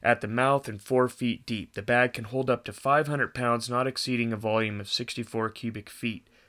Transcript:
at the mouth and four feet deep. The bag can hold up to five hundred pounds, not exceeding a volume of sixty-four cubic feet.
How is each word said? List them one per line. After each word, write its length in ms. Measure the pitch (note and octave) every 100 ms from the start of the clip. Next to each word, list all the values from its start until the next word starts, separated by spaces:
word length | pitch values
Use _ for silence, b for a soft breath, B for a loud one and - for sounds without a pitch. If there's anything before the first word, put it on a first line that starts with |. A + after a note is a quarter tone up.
at 200 | - A#2+
the 60 | G#2
mouth 400 | A#2 C3 C#3 C3
and 120 | G#2+
four 260 | - B2+ B2+
feet 360 | - B2 A2
deep. 300 | - A2 -
The 80 | -
bag 320 | G#2 B2 B2
can 100 | B2
hold 240 | G#2+ C3 C3
up 160 | A#2+
to 80 | -
five 360 | G2 C3+ D3 D3
hundred 260 | C#3+ A#2+
pounds, 340 | - B2 A#2 A#2
not 180 | B2 C3
exceeding 460 | B2+ - A#2+ A#2
a 60 | A2
volume 420 | G#2+ A2 G#2+ G#2
of 80 | G#2
sixty-four 600 | - B2+ - A2+ A2+ A2
cubic 400 | - A#2 A2 G2+
feet. 380 | - A#2+ G#2+ - b